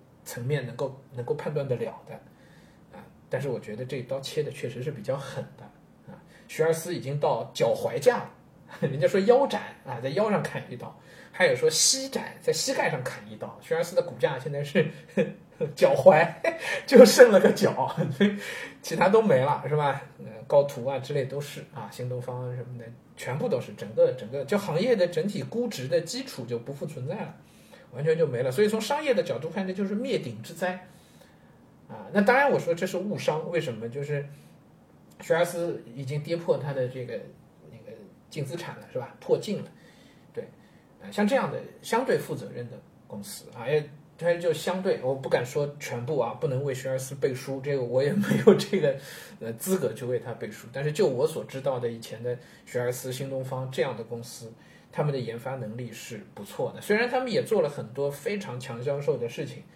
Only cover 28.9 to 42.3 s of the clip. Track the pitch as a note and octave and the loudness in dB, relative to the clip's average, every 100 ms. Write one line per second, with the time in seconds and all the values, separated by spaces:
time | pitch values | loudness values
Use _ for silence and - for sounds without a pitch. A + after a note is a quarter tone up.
28.9 | C#4+ D4+ G#3 - A#2+ D3+ G#3 F#3+ F#3 G3 | -2 2 2 2 -2 -4 -4 -4 -2 -2
29.9 | G#3 C4 G#3 B2+ A2 - E3 F#3 F#3 - | -2 -2 -2 -2 -10 -12 -4 -4 -4 -12
30.9 | - - - - - - - - - - | -20 -20 -20 -20 -20 -20 -20 -20 -20 -20
31.9 | - - F#3+ G3+ B3 C#4+ G#3 - E3+ F#3 | -16 -2 4 6 6 6 2 0 -2 -2
32.9 | F3+ G#3 D3+ - D#3 - E3+ C#3 A2 A#2 | -2 -4 -2 -2 -2 -2 -4 -4 -6 -8
33.9 | C3+ C#3+ D3 C#3+ - - - - - - | -8 -4 -6 -6 -14 -20 -20 -20 -20 -20
34.9 | - - - - E3+ F3 F3 E3+ C#3+ - | -20 -20 -20 0 2 2 0 -4 -4 -10
35.9 | C3 C3+ D3 D#3 E3+ - C#3+ C#3+ C3+ B2+ | -12 -6 -6 -2 -4 0 0 0 -2 -4
36.9 | C3 A#2+ G#2+ G2 - - - - - - | -4 -10 -10 -12 -20 -20 -20 -20 -20 -18
37.9 | A2 - - - D3+ C3 E3+ - - - | -18 -20 -20 -14 -8 -8 -8 -10 -14 -10
38.9 | - - - - D#3+ - F3 - - - | -10 -10 -14 0 0 0 -6 -8 -16 -20
39.9 | - - - - - - - - - _ | -20 -20 -20 -16 -14 -14 -18 -20 -20 _
40.9 | - G3+ - G#3 C4 F3+ - - - - | -20 -10 0 2 2 0 -6 -10 -16 -2
41.9 | A3+ C4 D#3 D3 | -2 2 0 -2